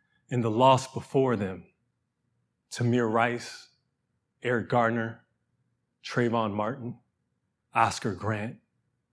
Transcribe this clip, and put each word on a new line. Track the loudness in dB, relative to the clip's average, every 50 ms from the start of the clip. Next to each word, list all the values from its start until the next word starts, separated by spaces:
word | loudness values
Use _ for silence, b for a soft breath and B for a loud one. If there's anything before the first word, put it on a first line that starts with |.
| _ _ _ _ _ _
and | -2 0
the | 0 2
loss | 4 6 6 6 6 6 2 -4
before | -10 -12 -8 -2 0 2 2 2 2
them, | 0 -2 -4 -6 -10 -14 -20 _ _ _ _ _ _ _ _ _ _ _ _ _ _ _ _ _ _ _ _
Tamir | -6 -2 0 2 2 2 2
Rice, | 2 2 2 2 0 0 -4 -10 -12 -16 -18 -20 -20 _ _ _ _ _ _ _ _ _ _ _ _ _ _
Eric | -2 -2 -2 -2 0 0
Garner, | 2 2 4 2 2 0 -4 -4 -8 -12 _ _ _ _ _ _ _ _ _ _ _ _ _ _ _ _
Trayvon | -16 -4 -2 0 0 2 2 0 0 -2 -2
Martin, | -2 -4 -4 -6 -6 -10 -12 -12 -14 _ _ _ _ _ _ _ _ _ _ _ _ _ _ 0
Oscar | 0 2 2 0 -2 -4 -6 -6
Grant, | -4 -4 -4 -4 -4 -6 -8 -10 -14 _ _ _ _ _ _ _ _ _ _